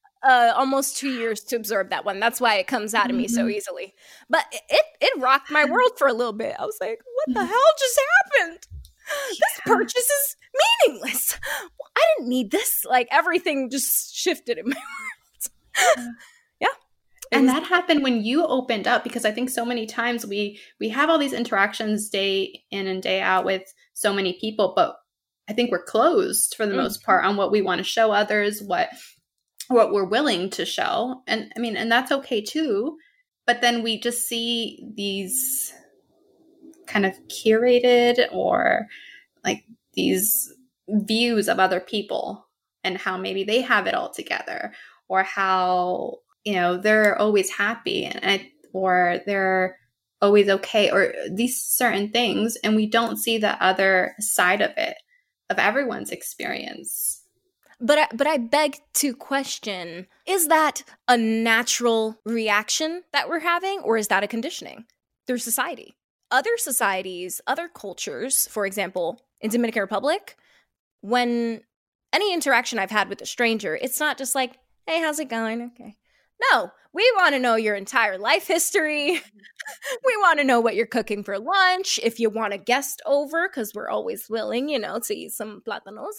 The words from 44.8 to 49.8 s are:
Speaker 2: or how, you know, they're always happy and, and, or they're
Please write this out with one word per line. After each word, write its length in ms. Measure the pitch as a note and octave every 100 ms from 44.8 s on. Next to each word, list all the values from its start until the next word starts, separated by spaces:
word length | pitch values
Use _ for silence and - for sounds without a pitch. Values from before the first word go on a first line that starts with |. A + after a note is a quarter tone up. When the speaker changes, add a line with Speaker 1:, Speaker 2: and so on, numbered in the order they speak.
| - _ -
Speaker 2:
or 160 | F#3+
how, 960 | F#3+ - F#3+ F#3+ F3+ F3+ F3+ F#3 - - _ _
you 100 | G#3
know, 240 | F#3+ F3 F3+
they're 400 | G#3 G#3+ G#3+ -
always 300 | G#3+ G#3 F#3+
happy 560 | - G3+ A#3 - - -
and, 180 | -
and, 220 | G3 G3 - _ _
or 460 | F#3+ F#3+ F3+ F3 F3 -
they're 520 | G3 F#3+ F#3+ F#3 F#3